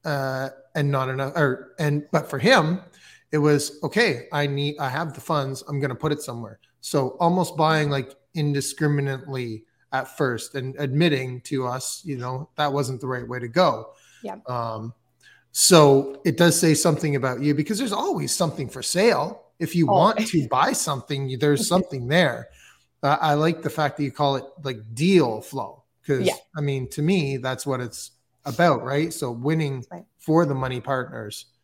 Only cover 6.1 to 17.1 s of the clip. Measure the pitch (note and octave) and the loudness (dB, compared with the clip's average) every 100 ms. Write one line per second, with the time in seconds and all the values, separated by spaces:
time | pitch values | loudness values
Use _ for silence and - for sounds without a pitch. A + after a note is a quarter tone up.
6.1 | D3 C#3+ A#2 A2 A2 _ _ - D3 B2+ | -2 -6 -10 -12 -16 _ _ -2 0 0
7.1 | - E3+ F3+ F3 D3+ D#3 D#3 D3 C#3 B2 | 0 2 2 0 2 2 2 2 -2 -4
8.1 | - _ E3 D3 C#3+ C3+ - D3+ C#3+ C#3 | -14 _ -2 0 0 -4 0 0 2 -2
9.1 | C3+ C3+ C3 A#2+ G#2+ _ _ _ C3 B2+ | -6 -8 -8 -8 -10 _ _ _ -4 -4
10.1 | - C3 A2+ - C#3 B2+ C3+ C#3 C#3 E3+ | -2 -2 -2 -6 -8 -8 -6 -2 2 2
11.1 | C#3 B2+ B2+ - C3+ B2+ B2+ - - E3+ | 2 -4 -10 -6 -4 -4 -6 -8 -10 -10
12.1 | C3 B2 B2+ D#3 - D3 C#3 B2+ B2+ C3 | -8 -6 -8 -10 -4 -2 0 -2 -4 -6
13.1 | B2+ A#2 B2 A#2+ B2+ F3 A#2+ - - _ | -8 -8 -8 -4 2 2 2 -8 -20 _
14.1 | _ - G3 - B2 A#2 A2 A2+ - _ | _ -14 -12 -8 -6 -6 -8 -10 -14 _
15.1 | _ - _ _ - - E3+ D3 C#3 C3+ | _ -20 _ _ 0 8 10 10 8 4
16.1 | - F3 - E3+ E3 F3 D3+ E3+ D#3 D#3 | -2 -2 4 4 6 4 4 2 2 0